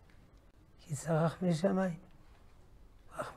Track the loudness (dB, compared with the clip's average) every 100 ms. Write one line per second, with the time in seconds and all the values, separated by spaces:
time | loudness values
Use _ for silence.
0 | -20 -20 -20 -20 -20 -20 -20 -20 -8 -6
1 | 0 2 2 0 0 2 2 2 0 -2
2 | -12 -20 -20 -20 -20 -20 -20 -20 -20 -20
3 | -16 -10 -10